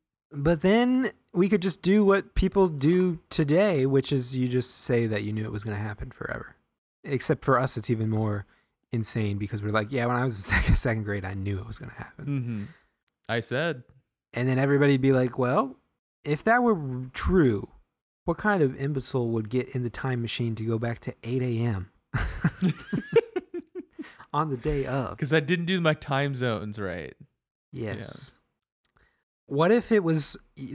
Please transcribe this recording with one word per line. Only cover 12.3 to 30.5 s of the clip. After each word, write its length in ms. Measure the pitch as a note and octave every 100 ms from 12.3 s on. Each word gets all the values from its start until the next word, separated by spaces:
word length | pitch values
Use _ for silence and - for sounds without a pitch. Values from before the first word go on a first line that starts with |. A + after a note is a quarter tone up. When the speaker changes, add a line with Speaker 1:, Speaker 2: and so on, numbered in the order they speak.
| C#3 A#2+ G#2+ G2+ - _ _ _ _ -
Speaker 2:
I 120 | A#2
said. 420 | - B2 E3 C3 - _ _ _ _
Speaker 1:
And 140 | A#2 B2+
then 120 | B2+
everybody'd 420 | C#3 C#3 C#3+ C3+
be 120 | C3+
like, 260 | C3 B2+ -
"Well, 380 | B2 D#3 C4 - _ _ _ _
if 200 | D3+ D3+
that 180 | A3 A#3+
were 160 | A#3+ F#3+ C#3 B2+ B2+
true, 560 | - - F3+ C3+ G2+ - _ _ _ _ _ -
what 120 | E3
kind 240 | G#3+ G3
of 180 | C3+ C#3
imbecile 500 | C#3 C#3+ - C3 A#2
would 200 | A#2 G#2+
get 200 | B2 -
in 120 | B2+
the 80 | A#2+
time 320 | - C3 B2
machine 320 | A#2 - A#2 A2
to 80 |
go 140 | A2 A2+
back 220 | A#2 A2+
to 140 | - -
eight 180 | A2+ B2+
A 180 | B2+ A2+ A#2+
M 240 | G2 F#2 _ _
<laughs> 60 | - - - - - F#3 - - - - A#4 - - - E4+ - F4+ - - - - -
on 160 | D3 D#3
the 80 | B2+
day 280 | D3+ D3 B2+
of?" 320 | C3+ A#2 -
Speaker 2:
'Cause 160 | C3+
I 60 | D#3+
didn't 260 | C#3+ F3 E3+
do 160 | F#3+
my 120 | E3
time 400 | D3 - C3+ C#3+ C3
zones 420 | B2 G#2 G#2+ G2+
right. 360 | G2 F2 C#2+ - C#3+ _ _ _ _
Speaker 1:
Yes. 600 | C3 A2 G2 G2+ - -
Speaker 2:
Yeah. 20 | - _ _ _ _ _ _ _ _ _ _ - C#3
Speaker 1:
What 160 | E3+
if 200 | A#3 -
it 120 | A3
was 340 | E3 D#3+ - - -